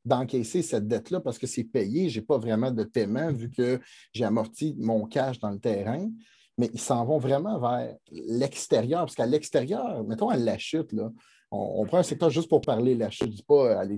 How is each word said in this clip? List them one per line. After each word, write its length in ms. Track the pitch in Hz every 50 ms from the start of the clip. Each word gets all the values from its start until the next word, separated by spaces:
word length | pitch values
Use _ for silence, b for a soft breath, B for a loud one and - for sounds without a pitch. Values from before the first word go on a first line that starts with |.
| -
d'encaisser 600 | 120 131 123 131 127 - 127 117 113 - 180 170
cette 240 | - - 117 104 107
dette-là 320 | 120 110 113 - 175 185
parce 180 | 175 135 117 -
que 80 | -
c'est 180 | 127 - - 113
payé. 460 | 113 - 127 104 98 113 160 190 170
J'ai 120 | 117 110 104
pas 160 | - 147 127
vraiment 320 | 110 120 110 110 123 131
de 120 | 127 110 104
paiement 480 | 107 - 123 110 98 107 127 156 165
vu 200 | 147 120 113 117
que 280 | - - 123 123 127 127 127 B B B B B B
j'ai 120 | 107 117
amorti 500 | 104 107 117 110 113 - - 147 156 143 -
mon 260 | 113 113 113 110 104
cash 320 | 110 - 143 131 135 127 123
dans 140 | - 104
le 80 | 101 101
terrain. » 500 | - 123 107 98 98 107 117 151 190 226 226 226 B B B B B B B -
Mais 100 | 123 117
ils 80 | - 120
s'en 240 | - - 135 120 117
vont 140 | 117 156 151
vraiment 420 | 127 135 139 139 165 208 220 160
vers 360 | 123 120 123 123 123 117 110 - _ _
l'extérieur, 880 | 76 82 - - 113 120 131 135 - - - - - 123 117 120 156 175
parce 160 | 175 - -
qu'à 100 | - 123
l'extérieur, 800 | 117 135 151 151 - - 151 123 135 196 240 262 240 202 127 110
mettons 240 | 104 113 113 208 233
à 80 | 233 139
La 220 | 117 113 101 -
Chute, 320 | - - - 160 160 -
là, 200 | - 107 104 113 113 b b b b b b b
on, 320 | - 104 101 98 95 92
on 40 | 107 101
prend 100 | - 180
un 60 | 175
secteur 260 | - 151 - 175 160
juste 180 | 131 156 165 -
pour 140 | - 147
parler 320 | - - 127 110 120 127 127
de 60 | 120
La 100 | 113 107
Chute, 220 | - - - 117
je 60 | 107 98
dis 60 | - -
pas 280 | 147 143 135 120 107 98
aller 180 | 95 98 104